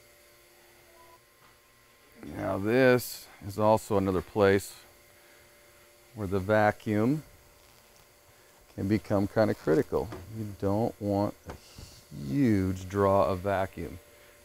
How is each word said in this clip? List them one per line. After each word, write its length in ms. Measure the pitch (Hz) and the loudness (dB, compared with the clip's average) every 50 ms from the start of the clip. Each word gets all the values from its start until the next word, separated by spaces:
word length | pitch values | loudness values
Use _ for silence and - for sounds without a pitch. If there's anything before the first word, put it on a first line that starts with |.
| _ _ _ _ _ _ _ _ _ _ _ _ _ _ _ _ _ _ - - - - - - _ _ _ _ _ _ _ _ _ _ _ _ _ _ _ _ _ _ - - - - - | _ _ _ _ _ _ _ _ _ _ _ _ _ _ _ _ _ _ -20 -20 -20 -20 -20 -20 _ _ _ _ _ _ _ _ _ _ _ _ _ _ _ _ _ _ -20 -18 -16 -12 -10
Now 220 | 101 104 98 98 98 | -8 -6 -4 -4 -2
this 680 | 98 107 117 127 135 127 123 123 - - - - - - - - - 101 | -2 0 2 4 4 4 4 4 0 -4 -12 -16 -18 -20 -20 -16 -14 -10
is 120 | 98 104 | -4 0
also 380 | 107 107 110 110 - - 110 98 | 2 4 4 2 2 0 0 0
another 240 | 98 98 92 90 | 0 2 0 -2
place 520 | - - - 110 101 98 98 101 - - - - - - - _ _ _ _ _ _ - - - - _ _ _ _ - - - - _ _ _ - _ - 110 | -2 -2 0 4 4 6 4 4 0 -4 -18 -20 -20 -20 -20 _ _ _ _ _ _ -20 -20 -20 -20 _ _ _ _ -20 -20 -20 -20 _ _ _ -20 _ -12 -10
where 100 | 104 92 | -6 -4
the 120 | 95 98 | -2 -2
vacuum 840 | 90 98 107 107 107 107 101 - - 113 107 104 107 120 147 156 143 - - - - _ _ _ _ _ - _ _ _ _ _ - _ _ _ _ _ _ _ _ _ _ _ _ _ - | 0 2 2 4 4 4 2 0 -2 -2 0 0 2 0 0 -2 -6 -12 -20 -20 -20 _ _ _ _ _ -20 _ _ _ _ _ -20 _ _ _ _ _ _ _ _ _ _ _ _ _ -10
can 120 | 104 101 98 | -6 -2 0
become 400 | 107 101 - - 110 98 101 101 | 0 -2 0 0 0 0 0 0
kinda 260 | - 113 110 107 110 | 0 0 0 0 0
critical. 560 | - - - 156 156 127 - - 73 65 110 113 - 87 90 110 113 | -4 -2 0 0 0 0 0 -2 -4 -4 -4 -10 -14 -16 -14 -12 -12
You 100 | 110 104 98 - | -10 -10 -10 -6
don't 400 | - 98 98 107 117 - - - | -4 -2 -2 -2 -2 -4 -6 -6
want 360 | 107 101 101 98 101 - - - - 85 | -6 -4 -2 -2 -2 -4 -6 -10 -16 -18
a 60 | 80 - - - - - - - - - - - 151 139 - 139 | -18 -18 -18 -20 -20 -20 -20 -20 -20 -20 -20 -18 -14 -12 -8 -4
huge 640 | 135 143 139 120 107 98 95 92 95 92 95 92 | -2 2 2 4 4 2 2 0 -2 -4 -8 -6
draw 360 | 98 101 101 98 98 98 92 | 0 2 2 4 4 4 4
of 140 | 76 95 92 | 2 0 -4
vacuum. 600 | 90 101 98 92 95 95 - 87 85 - - 87 - - - - - - - _ - | -4 -2 -2 -2 -2 -4 -6 -12 -12 -12 -12 -16 -20 -20 -20 -20 -20 -20 -20 _ -10